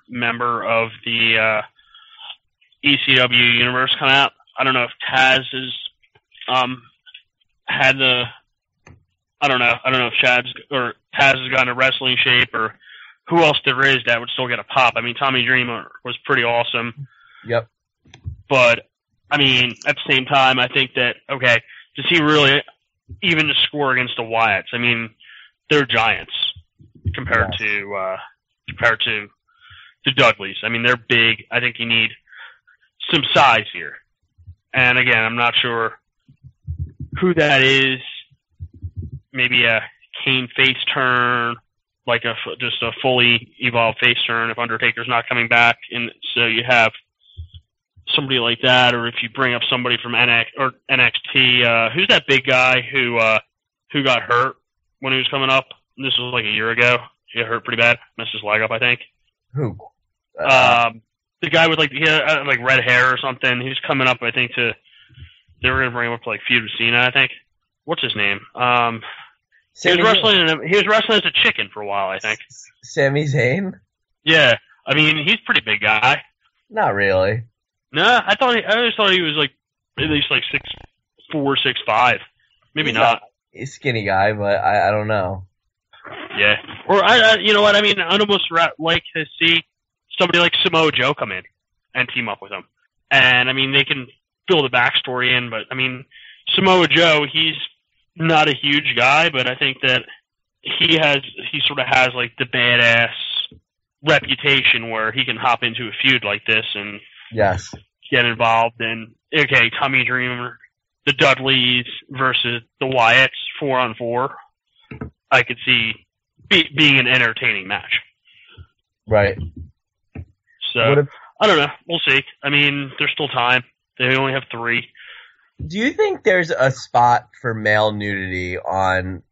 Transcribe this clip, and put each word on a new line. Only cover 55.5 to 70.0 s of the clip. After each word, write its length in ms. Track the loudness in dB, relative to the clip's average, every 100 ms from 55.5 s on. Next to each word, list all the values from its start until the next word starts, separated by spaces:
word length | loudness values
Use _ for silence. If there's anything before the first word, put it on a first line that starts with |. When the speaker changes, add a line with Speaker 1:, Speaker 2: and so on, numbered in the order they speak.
| 0 -2 -10 _ -10
Speaker 1:
This 200 | -6 -4
was, 160 | -4
like, 120 | -4 -4
a 40 |
year 220 | -2 -2
ago. 260 | 0 2 0 -4 _ _
He 80 | -8
got 80 | -4
hurt 160 | -6
pretty 180 | -4 0
bad. 160 | 2 0 -4 -14
Messed 140 | -12
his 100 | -8
leg 180 | -2 -2
up, 100 | 0
I 80 | -2
think. 220 | -2 -2 -6 _ _ _ _
Speaker 2:
Who? 240 | -6 -6 -6 -16 _ _ _ _ -6
Uh, 460 | 2 4 6 4 2
Speaker 1:
Um, 140 | -2 _ _ _ _
the 80 | -2
guy 180 | 2 4
with, 100 | 2
like, 140 | 0
he 100 | 0
had, 200 | 0 2
uh, 220 | 2 0 0
like, 140 | -2
red 240 | 2 2
hair 280 | 2 4 4
or 60 | 2
something. 440 | -4 -4 -2 -2
He 80 | -4
was 100 | -6 -2
coming 220 | 0 0
up, 140 | 0
I 100 | -2
think, 220 | -2 -2 -2
to, 180 | -4 -4 _ _ _ -20 -20 _ _ _
they 80 | -2
were 100 | 0
gonna 120 | -2
bring 160 | -2 -4
him 60 |
up 100 | -6
to, 60 | -6
like, 120 | -8 0
feud 160 | 0
with 80 | 0 -2
Cena, 240 | 0 2
I 100 | 2
think. 200 | 2 0 -2 _ _ _ _ -10
What's 160 | -6
his 140 | -4 -2
name? 240 | -2 -4 -8 -4
Um, 460 | 0 2 0 -4 -10 -18 -20 _ _ _ _ -6
he 80 | 0
was 60 |
Speaker 2:
Sami 20 |
Zayn. 60 | 2